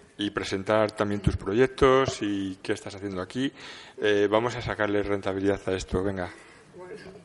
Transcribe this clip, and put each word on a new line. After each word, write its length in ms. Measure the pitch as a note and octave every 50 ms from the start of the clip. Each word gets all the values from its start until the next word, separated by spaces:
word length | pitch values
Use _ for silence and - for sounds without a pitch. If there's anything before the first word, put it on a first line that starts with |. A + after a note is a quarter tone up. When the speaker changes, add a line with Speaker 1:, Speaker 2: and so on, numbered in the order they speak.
| - - _ -
Speaker 1:
y 120 | G2+ G2+
presentar 600 | G2+ G2+ F#2+ - G#2 F#2+ F#2+ G#2 G#2+ A2 A2 G#2 -
también 280 | - G#2+ G#2 G2+ G2+
tus 160 | - - -
proyectos 840 | - - - G2 A#2+ C3 C3 - - C#3+ C3 C3 C3 C3+ B2+ - - A2
y 340 | G2+ G2+ G2 G2 F#2+ F#2 - -
qué 100 | - G#2+
estás 220 | - - G2+ G2
haciendo 260 | F#2+ G2+ G2+ F#2+ F2+
aquí. 320 | F#2 - - B2+ C3+ C3+ - - - - - - - - - -
Eh, 280 | - G#2 G#2 G2+ G#2 G2+
vamos 240 | G#2 A2 A#2 B2 A#2+
a 80 | B2+ -
sacarle 400 | - G2+ G2+ G#2+ G2+ G2+ G2+ G2
rentabilidad 580 | G2+ G2+ G2 G2 G2+ F#2+ G2 F#2+ G2 G2 F#2+ -
a 60 | F#2+ F#2+
esto, 300 | F#2 - - - F#2 F#2+
venga. 280 | G2+ F#2+ F#2+ F2 F2 - - - - - - - - -
Speaker 2:
Bueno, 180 | F3+ F3+ F3+ - - G3 F#3+ F#3+ - -